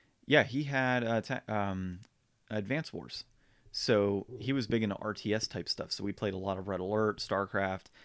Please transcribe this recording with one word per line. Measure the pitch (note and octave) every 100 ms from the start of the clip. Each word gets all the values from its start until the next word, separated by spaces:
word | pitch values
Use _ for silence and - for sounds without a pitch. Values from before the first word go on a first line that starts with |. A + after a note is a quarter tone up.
| _ _
yeah, | - C#3+
he | G2+ C3
had, | C#3+ C3+ B2+ B2
uh, | A#2 A2+
ta-, | G#2 B2+ -
um, | G#2+ G2 F#2+ F#2 F2+ A2 _ _ _ -
Advance | G#2+ G2+ D3 -
Wars. | - - - - _ _ _ -
So | - - G#2+ G2+ G2+ - B2
he | A2+
was | C#3 G#2
big | A#2
into | G#2+
R | - G#2+
T | G#2 G#2+
S | A2 -
type | F2+ -
stuff. | - -
So | -
we | G2+
played | F#2+ G#2
a | F#2+
lot | F#2+ F#2+
of | F#2+
Red | F2+
Alert, | F#2 G#2+ G#2+ G2+
StarCraft, | - G2 G2 G2+ F#2+ F#2+ - -